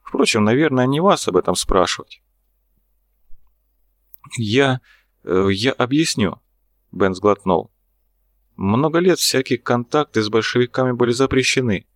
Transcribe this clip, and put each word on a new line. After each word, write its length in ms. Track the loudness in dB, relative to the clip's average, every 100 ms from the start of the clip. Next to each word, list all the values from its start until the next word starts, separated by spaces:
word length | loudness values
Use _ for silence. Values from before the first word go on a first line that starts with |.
Впрочем, 420 | -6 -2 0 2
наверное, 440 | 2 2 2 2 0
не 120 | 2
вас 280 | 2 2 2
об 100 | 0
этом 180 | 0 -4
спрашивать". 640 | 0 2 2 -2 -12 -20 _ _ _ _ _ _ _ _ _ _ _ -20 _ _ _ _ _ _ _ _ -14 -8
"Я, 440 | -2 0 0 -2 _ _ _ _
э, 260 | -4 0 0
я 200 | 0 -2
объясню", 680 | -2 -2 0 -2 -2 -4 -4 _ _ _ _ _
Бен 220 | -2 -2
сглотнул. 580 | 2 0 0 0 -2 -2 _ _ _ _ _ _ _ _ -6
"Много 420 | -2 0 0 2
лет 200 | 2 0
всякие 400 | 0 -2 -2 -6
контакты 640 | -2 -2 0 -2 -2 -4
с 80 | 0
большевиками 600 | -2 0 -2 -2 0 -2
были 200 | 0 0
запрещены. 760 | 0 0 2 0 0 0 -4 _